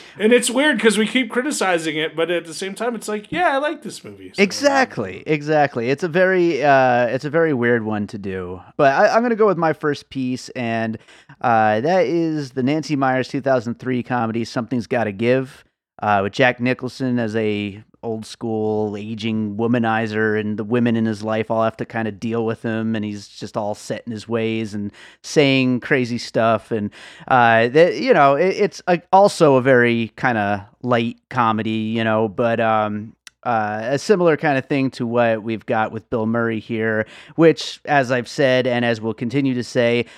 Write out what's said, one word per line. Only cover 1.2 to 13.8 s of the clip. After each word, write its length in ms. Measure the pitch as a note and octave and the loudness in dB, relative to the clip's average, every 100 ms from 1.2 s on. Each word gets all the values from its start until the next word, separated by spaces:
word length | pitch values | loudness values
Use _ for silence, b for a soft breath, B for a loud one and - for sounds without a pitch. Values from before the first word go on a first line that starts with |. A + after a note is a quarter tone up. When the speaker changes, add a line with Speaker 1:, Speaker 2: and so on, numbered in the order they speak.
| A3+ | -2
Speaker 1:
criticizing 680 | A#3+ C#4+ A3+ G3 E3+ D#3+ D3+ | -4 -4 -2 0 0 -2 -4
it, 200 | D#3 D#3 | -4 -2
but 120 | E3 | -2
at 160 | F3 | -4
the 100 | E3 | -6
same 200 | D#3 F#3+ | -10 -10
time, 220 | G3 A#3 A3+ | -6 -6 -6
it's 100 | - | -8
like, 240 | G#3+ G#3 | -10 -6
yeah, 200 | D#4 F4 | -2 0
I 40 | C4+ | 0
like 240 | D4 D#4+ | -4 -6
this 200 | G#3 - | -12 -16
movie. 300 | - G2 F#2+ | -18 -18 -8
So, 80 | - | 0
Speaker 2:
Exactly, 800 | G3 - C#4+ C#4 B3 - G2 F#2 - | 0 2 0 2 -2 -4 -8 -8 -4
exactly. 640 | D#3 D3 D3+ C#3+ B2 A#2 | -4 0 2 2 0 -2
It's 120 | C#3 | -2
a 60 | F3+ | -2
very, 520 | E3 F#3 F#3 E3+ C3+ | 2 2 2 2 2
uh, 420 | C#3+ C3+ B2+ A#2+ A#2+ | 4 4 4 2 2
it's 180 | B2 | -2
a 60 | D3 | -2
very 240 | D#3 E3 | 0 0
weird 300 | C3 A#2+ A#2+ | 2 2 2
one 240 | G#2+ G#2+ G2+ | 0 -4 -6
to 100 | G#2 | -8
do. 420 | G2 F#2+ F2+ F2+ - - | -8 -8 -8 -12 -8 2
But 180 | C#3 | 2
I, 200 | C#3 G#3 | 4 4
I'm 80 | G3+ | 2
gonna 140 | A#3+ A3 | 0 2
go 100 | G#3+ | 2
with 120 | E3+ | 2
my 140 | E3 | -2
first 360 | D3+ D3+ C#3 - | -2 -4 -4 -8
piece, 380 | C#3 B2+ B2+ - B2+ | -6 -6 -6 -8 -6
and, 420 | A#2 A2+ A2+ A2 B B B - | -4 -2 -4 -6 B B B -4
uh, 400 | B2+ A2+ A2 G#2+ | 2 4 4 2
that 240 | C#3 F#3 B2+ | 2 2 2
is 440 | E3+ E3 D#3 C3+ | 0 0 -2 -6
the 140 | B2+ | -2
Nancy 320 | B2+ D#3 D3+ C#3+ | 0 -2 -2 0
Meyers 320 | C3+ C3 B2 | 0 0 -2
two 120 | C#3+ | -4
thousand 380 | C3+ C3 A2+ | 0 0 -2
three 240 | A2+ | -6